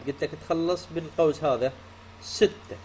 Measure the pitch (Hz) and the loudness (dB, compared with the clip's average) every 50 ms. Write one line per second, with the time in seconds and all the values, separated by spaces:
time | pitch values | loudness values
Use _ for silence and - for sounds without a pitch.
0 | - 139 135 - 156 151 156 151 - - 170 165 165 170 180 175 - - 160 170 | -4 -4 -4 -2 -4 -6 -6 -6 -4 -2 0 2 2 2 0 0 -2 -6 -6 -6
1 | 165 151 - - 165 156 143 - 156 147 127 113 123 135 - - - - - - | -6 -2 2 4 4 4 4 4 2 2 2 4 2 0 -2 -4 -14 -18 -20 -20
2 | - - - - - - - - 214 190 - - - - - - | -20 -20 -20 -16 -12 -8 0 4 4 4 2 0 -12 -14 -14 -14